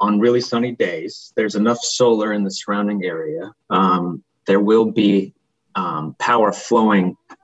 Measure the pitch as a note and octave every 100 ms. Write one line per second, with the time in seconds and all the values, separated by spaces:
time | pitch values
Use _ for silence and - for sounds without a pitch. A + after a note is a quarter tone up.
0 | G#2 G#2 A#2 B2 A#2+ A#2+ B2 A#2+ G2 E2
1 | E2 - - - G#2+ G2+ A2 A#2 - -
2 | A#2+ A2 G#2+ G#2 G2 - - G2+ G#2 G#2
3 | F3+ D#3+ D#3 D#3 - - - - - F#3+
4 | F2 E2 - _ - G2 G#2 A2 A2 A2
5 | G2+ G2 - - _ _ _ - E3+ D#3
6 | D#2 - - A#2 G#2 - - A#2 A2 G2+
7 | F2+ - - -